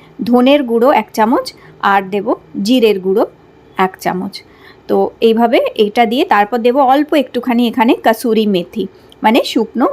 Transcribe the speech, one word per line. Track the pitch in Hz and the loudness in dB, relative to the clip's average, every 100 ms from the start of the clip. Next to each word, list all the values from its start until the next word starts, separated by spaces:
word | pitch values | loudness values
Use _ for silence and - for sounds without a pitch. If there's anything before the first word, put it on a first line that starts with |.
| - - | -20 -10
ধনের | 196 247 254 294 240 | 0 2 4 2 2
গুঁড়ো | 233 247 214 | 0 2 2
এক | 214 - | -2 -2
চামচ, | 220 311 523 - - - | 0 0 -4 -14 -20 -6
আর | 202 196 190 | -2 0 -2
দেবো | 202 214 - - - | -6 -4 -6 -8 -8
জিরের | 196 254 214 196 | 0 2 2 2
গুঁড়ো | 185 196 311 - _ _ _ - | 0 0 -2 -6 _ _ _ -4
এক | 185 - | -4 -2
চামচ। | 170 180 196 - - - - - - | -6 -6 -8 -12 -20 -20 -20 -20 -4
তো | 196 196 - | -2 -2 0
এইভাবে | 226 226 233 302 554 - | 2 2 2 0 -2 -2
এটা | 208 240 233 | -2 0 0
দিয়ে | 247 381 | 0 0
তারপর | 208 208 247 240 | 0 0 0 0
দেবো | 262 254 | 2 2
অল্প | 277 294 311 | 0 0 -2
একটুখানি | 262 247 254 233 240 | -2 -6 -2 0 0
এখানে | 254 226 - - | 0 0 2 0
কাসুরি | - 240 220 214 | 0 0 0 0
মেথি, | 185 170 220 190 - - - | -2 -4 -8 -10 -12 -20 -4
মানে | 220 247 | 0 0
শুকনো | - 262 220 220 294 | 0 -4 -4 -2 0